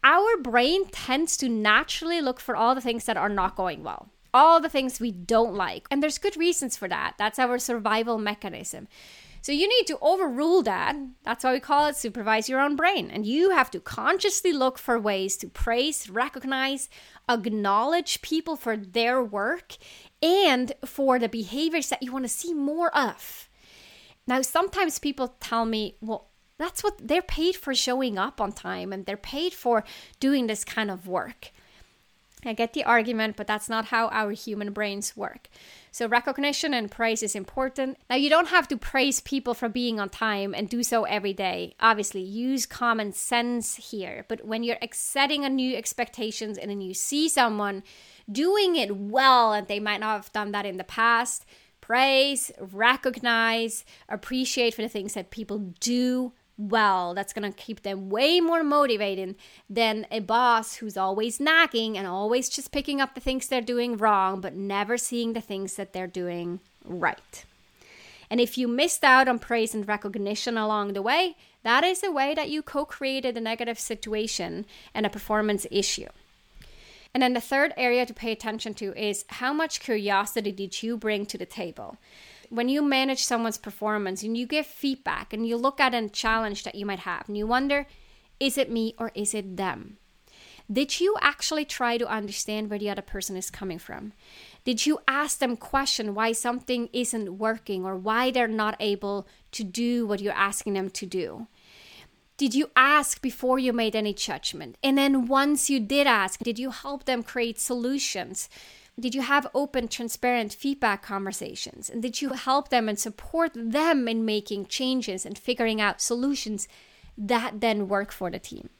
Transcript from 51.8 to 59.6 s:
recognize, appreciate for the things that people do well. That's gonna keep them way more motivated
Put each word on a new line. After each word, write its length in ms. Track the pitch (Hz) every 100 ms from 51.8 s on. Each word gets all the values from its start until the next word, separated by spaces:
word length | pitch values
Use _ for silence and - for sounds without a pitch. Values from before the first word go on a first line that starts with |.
| - 233 269 269 277 277 - -
recognize, 1300 | 190 196 226 269 262 240 240 233 226 226 226 220 - - -
appreciate 640 | 208 - 254 254 - 233
for 80 | 226
the 80 | 220
things 240 | 214 196
that 160 | 208 180
people 300 | - 214 208 190 175
do 520 | - 247 247 254 254 _ _ -
well. 580 | 208 220 208 185 175 180
That's 180 | 196
gonna 180 | - 208
keep 300 | 196 - 214
them 300 | 202 196 190
way 280 | 202 277 349
more 240 | 330 330
motivated 720 | 302 294 277 220 202 190 190 196 - -